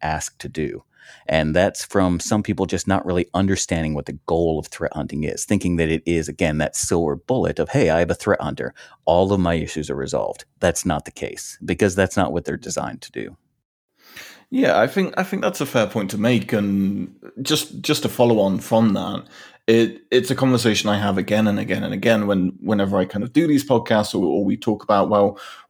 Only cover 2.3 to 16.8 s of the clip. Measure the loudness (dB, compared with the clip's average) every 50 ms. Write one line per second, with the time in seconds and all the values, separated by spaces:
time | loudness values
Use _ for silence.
2.3 | -2 0 0 -2 -2 -2 -2 -2 -2 -2 0 0 0 0 0 0 0 -2 -2 -2
3.3 | 0 0 0 2 0 0 -2 -2 -2 -2 -2 -2 -4 -4 -6 -8 -10 -10 _ -2
4.3 | 0 0 2 0 0 -2 -4 -8 -8 -8 -8 -6 -6 -6 -8 -6 -6 -6 -4 -4
5.3 | -6 -6 -4 -2 -2 0 0 0 0 2 2 2 0 0 0 0 0 0 -2 -4
6.3 | -4 -2 -2 0 0 0 -2 -2 -4 -4 -2 0 0 0 0 0 -2 -4 -2 -2
7.3 | 0 0 0 0 0 -2 -2 0 0 2 2 4 4 2 2 0 -2 -2 0 0
8.3 | 0 0 0 -4 -6 -6 -8 -10 -10 -14 -20 -20 -20 _ 0 2 4 4 4 4
9.3 | 2 2 2 2 0 0 -2 -4 -6 -6 -6 -6 -6 -6 -4 -4 -4 -4 -4 -4
10.3 | -8 -12 -16 _ _ 0 0 0 0 0 -2 -2 -2 -4 -4 -8 -12 -10 -10 -10
11.3 | -10 -10 -14 -14 -14 -8 -6 -4 0 2 2 2 2 2 0 0 2 0 0 0
12.3 | 0 -4 -4 -4 -6 -6 -8 -8 -6 -6 -6 -6 -8 -12 -16 -14 -12 -10 -10 -10
13.3 | -12 -18 _ _ _ _ _ _ _ _ _ _ _ _ _ -20 -20 -20 -20 -20
14.3 | -20 -20 _ -4 0 2 2 4 4 4 4 2 2 0 -2 0 0 -4 -4 -4
15.3 | -4 -2 -2 -2 -2 -2 -4 -2 0 0 0 0 -2 -4 -4 -4 -2 0 2 2
16.3 | 2 2 0 0 -2 0 0 0 0 0